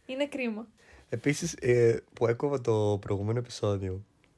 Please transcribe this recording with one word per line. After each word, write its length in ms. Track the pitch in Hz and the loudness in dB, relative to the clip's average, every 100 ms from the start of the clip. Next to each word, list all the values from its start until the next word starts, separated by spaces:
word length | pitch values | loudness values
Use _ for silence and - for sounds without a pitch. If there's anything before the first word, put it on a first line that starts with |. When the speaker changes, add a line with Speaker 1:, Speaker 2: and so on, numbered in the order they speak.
| - | -10
Speaker 1:
Είναι 220 | 262 285 | -6 -4
κρίμα. 400 | 269 247 214 233 _ _ - _ | -4 -6 -6 -12 _ _ -20 _
Speaker 2:
Επίσης, 440 | 117 143 147 165 - | -4 -2 -2 -4 -4
ε, 380 | - 123 117 113 - | 2 6 6 4 -4
που 140 | - 113 | -2 0
έκοβα 340 | 120 147 143 | 0 0 -2
το 360 | 120 110 104 101 | 2 2 2 0
προηγούμενο 380 | - 101 101 120 | -2 -2 0 -2
επεισόδιο, 640 | 123 - 107 101 95 92 101 _ _ | -4 -4 -2 0 -2 -6 -10 _ _